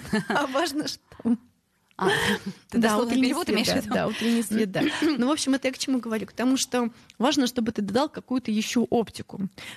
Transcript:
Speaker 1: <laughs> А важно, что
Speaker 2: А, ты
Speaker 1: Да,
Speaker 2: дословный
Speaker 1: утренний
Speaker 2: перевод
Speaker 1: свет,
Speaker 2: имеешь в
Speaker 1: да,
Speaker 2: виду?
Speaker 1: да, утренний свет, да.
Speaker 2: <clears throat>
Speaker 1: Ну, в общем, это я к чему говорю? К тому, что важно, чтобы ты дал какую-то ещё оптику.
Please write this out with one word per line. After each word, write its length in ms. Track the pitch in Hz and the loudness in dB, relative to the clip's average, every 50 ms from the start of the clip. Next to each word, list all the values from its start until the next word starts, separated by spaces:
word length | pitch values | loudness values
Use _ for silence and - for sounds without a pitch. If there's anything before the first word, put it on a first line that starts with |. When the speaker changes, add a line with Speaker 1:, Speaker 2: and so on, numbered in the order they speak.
| - - | -4 -2
Speaker 1:
<laughs> 160 | - 214 - - | -2 -2 0 0
А 180 | - 285 285 | 0 0 0
важно, 400 | 269 262 277 339 330 269 302 254 - | 0 0 0 0 0 -2 -4 -4 -6
что 480 | - - _ _ - - - 233 240 - - _ _ _ _ _ _ _ _ _ _ - | -8 -10 _ _ -14 -6 0 0 0 0 -2 _ _ _ _ _ _ _ _ _ _ 0
Speaker 2:
А, 100 | 190 190 214 - 453 - - - - 202 - - - - | 2 2 2 2 2 0 0 -2 -4 -10 -12 -12 -10 -4
ты 80 | - 233 | 0 2
Speaker 1:
Да, 120 | 220 226 | 2 4
Speaker 2:
дословный 160 | 208 214 240 233 233 | 4 2 2 2 2
Speaker 1:
утренний 100 | 262 262 | 2 2
Speaker 2:
перевод 200 | 262 294 330 370 | 2 2 0 0
Speaker 1:
свет, 100 | 233 208 | 0 0
Speaker 2:
имеешь 120 | 214 233 - | 0 2 0
в 40 | 180 | 0
Speaker 1:
да, 60 | - | 0
Speaker 2:
виду? 140 | - 208 - | -2 -2 -2
Speaker 1:
да, 120 | 190 165 | -2 0
утренний 360 | 202 220 - 220 233 233 233 226 | -2 -2 -2 0 2 2 2 0
свет, 260 | - 208 220 220 185 | 0 0 0 0 0
да. 120 | 190 165 - 302 - - | 0 0 0 0 0 2
Speaker 2:
<clears throat> 180 | 302 330 302 233 | 2 2 2 2
Speaker 1:
Ну, 80 | 240 | 2
в 40 | 262 | 0
общем, 220 | 311 302 - 269 269 | 0 0 2 0 0
это 120 | 262 - | 0 0
я 80 | 262 262 | -2 -4
к 40 | - | -4
чему 200 | - - 262 247 | -2 -2 -2 -2
говорю? 280 | 214 226 220 220 190 - | -2 -2 -4 -4 -6 -6
К 40 | |
тому, 240 | - - 220 262 269 | -6 -2 2 2 2
что 340 | 254 - - - 247 240 226 - - - - - - | 2 0 0 0 0 -2 -2 -4 -10 -20 -14 -6 0
важно, 300 | 208 277 302 294 254 247 | 0 2 4 4 2 2
чтобы 240 | - 254 220 226 | 2 0 -2 0
ты 100 | - - | -2 -2
дал 260 | 208 196 196 247 294 302 | -2 0 2 0 0 0
какую-то 440 | - - - - 254 262 - - | -4 -10 -6 -2 -4 -2 0 0
ещё 340 | 214 214 214 - - 247 226 - | 0 0 0 0 2 0 2 2
оптику. 600 | - 240 202 - - - - - - - 190 185 - - - - - | 2 0 0 0 -4 -14 -12 -12 -8 -6 -6 -6 -8 -10 -16 -16 -14